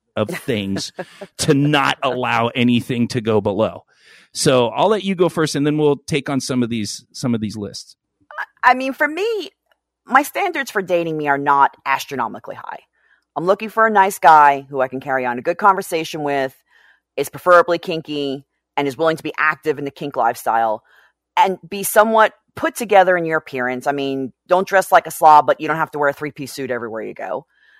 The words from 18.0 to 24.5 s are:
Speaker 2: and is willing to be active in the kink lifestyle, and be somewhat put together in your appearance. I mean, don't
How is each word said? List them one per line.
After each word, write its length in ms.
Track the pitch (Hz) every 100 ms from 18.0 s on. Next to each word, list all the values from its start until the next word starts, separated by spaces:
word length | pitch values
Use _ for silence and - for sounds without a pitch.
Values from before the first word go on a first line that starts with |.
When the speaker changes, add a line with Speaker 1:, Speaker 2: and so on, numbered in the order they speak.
| 151 147 139 135 _ _ _ -
Speaker 2:
and 100 | 143
is 100 | 127
willing 200 | 160 160
to 60 |
be 100 | 156 -
active 420 | 156 160 156 143
in 40 |
the 60 | 139
kink 260 | - 143 135
lifestyle, 680 | 117 123 120 113 113 107 _ _ _ _ _ -
and 220 | 190 185 165
be 140 | 202
somewhat 520 | 190 220 220 220 214 _ _ -
put 180 | 320
together 420 | - 214 196 185 180
in 80 |
your 140 | 160 160
appearance. 480 | - 131 123 127 143
I 60 |
mean, 400 | 143 139 135 135 _
don't 180 | -